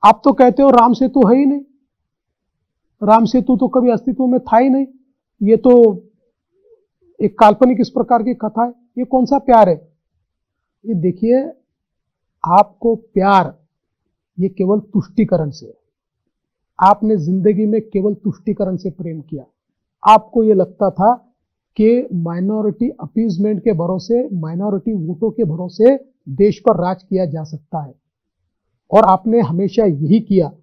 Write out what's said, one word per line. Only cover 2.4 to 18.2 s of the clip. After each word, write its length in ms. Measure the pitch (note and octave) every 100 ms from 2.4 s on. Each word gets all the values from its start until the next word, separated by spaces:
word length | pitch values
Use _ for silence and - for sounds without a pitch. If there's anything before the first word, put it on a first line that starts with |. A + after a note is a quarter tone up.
| _ _ _ _ _ _
राम 220 | G3+ A3 A#3
सेतु 320 | B3+ B3 B3
तो 100 | C4
कभी 240 | B3+ B3
अस्तित्व 340 | A3 A#3+ A3 B3+
में 140 | B3
था 180 | B3 A3
ही 120 | C4
नहीं, 180 | C4 C4+ _ _ _ _ _
ये 140 | G3+ A3
तो 460 | B3+ B3 A3+ F3+ _ _ _ _ _ _ _ A#4 _ _ _ _
एक 180 | G#3 -
काल्पनिक 380 | G#3+ G#3 B3+ B3+
इस 80 | B3
प्रकार 340 | - A#3 A#3+
की 100 | A3+
कथा 300 | B3 A3 A3
है, 60 | A#3+ A#3+ _ -
ये 80 | B3
कौन 200 | B3+ B3+
सा 140 | C#4
प्यार 300 | C4+ A#3 G3
है? 220 | D#3 _ _ _ _ _ _ _ _ _ _ G#3
ये 80 |
देखिए, 580 | G3+ F3 F3 A3+ B3 D4+ - _ _ _ _ _ _ _ _ -
आपको 500 | F3 G3+ _ A#3 A3+
प्यार 640 | _ - F#3+ G3 D#3+ - _ _ _ _ _ _ _ -
ये 100 | F#3
केवल 300 | F#3+ F#3 G#3
तुष्टीकरण 720 | G#3 G#3+ - - G#3+ F3 D3+
से, 280 | - A2+ _ _ _ _ _ _ _ _ _ _ _
आपने 380 | F#3 G#3 G#3+ G#3+
जिंदगी 480 | D3+ F#3+ F#3 G3+ G#3+
में 160 | A3
केवल 320 | A3 G3+ G3
तुष्टीकरण 640 | G#3